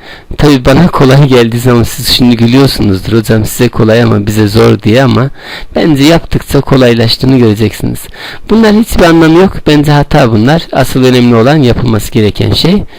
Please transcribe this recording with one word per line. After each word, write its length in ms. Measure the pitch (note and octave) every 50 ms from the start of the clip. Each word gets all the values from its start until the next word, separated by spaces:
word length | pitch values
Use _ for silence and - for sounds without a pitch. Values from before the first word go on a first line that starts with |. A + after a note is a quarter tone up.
| - - - - - - - -
Tabii 260 | - D#3 C#3+ B2+ B2
bana 220 | C#3 C3 D3 E3+
kolay 420 | F#3 - - C#3+ C3 C3 C#3+ D3 C3
geldiği 300 | B2+ B2 A#2+ A2+ A2+ A#2+
zaman 240 | A#2 B2+ B2 A#2+ A2+
siz 260 | - - - A#2+ -
şimdi 280 | - - B2+ B2 A#2+
gülüyorsunuzdur, 840 | A2+ A#2 A#2 B2 C3+ C#3 C3 - - A2 G#2 F#2+ F#2 - - G#2+ A2+
"Hocam 260 | A2 - A2+ G#2+ G#2+
size 240 | - - - B2 A#2
kolay 340 | - - A2+ G#2+ A2 A#2+ A#2+
ama 240 | A2+ A2 G#2+ G2+
bize 220 | A2 G#2 G#2+ G#2+ G2+
zor." 340 | G2+ A2 A2+ A#2 A2+ G2+ -
diye, 200 | G#2+ G#2+ B2+ C#3
ama 280 | B2 A2 A2 C3+ C#3 - - - - - - - - -
bence 300 | - - E3+ D3 C3+ C#3
yaptıkça 560 | D#3 E3+ E3+ - - - C#3 - - - C#3
kolaylaştığını 760 | - - C#3 C3 B2+ A#2+ A#2 A2+ A#2 A2+ - - - C3 C3+ B2+
göreceksiniz. 600 | A#2+ A2 G#2 G#2 A2+ G#2 - - - B2 A#2 - - - - - - - - - - -
Bunlar 240 | G3+ A3+ A3+ G#3+ G#3
hiçbir 280 | G#3+ A#3 - - - -
anlamı 360 | E3 E3+ E3 E3 D#3+ D#3+ F3
yok. 140 | F#3+ G3 - - -
Bence 260 | D#3+ D3+ D3 D3 D3+ D3
hata 400 | D3 C#3+ - - D3 C3+ A2+ A2+
bunlar. 300 | G#2+ A2 B2+ D#3 E3+ - - -
Asıl 320 | - B2+ - - B2 B2+
önemli 300 | B2+ B2+ B2 B2 A#2+ A#2+
olan 220 | A2+ A2 C3 D3+
yapılması 560 | D#3+ C3+ A#2+ A2 - A#2 B2 A2 G#2 - - -
gereken 400 | A#2 G#2+ G2+ - - - G2+ G2+
şey 300 | - - D#3 G3 G3+ - - -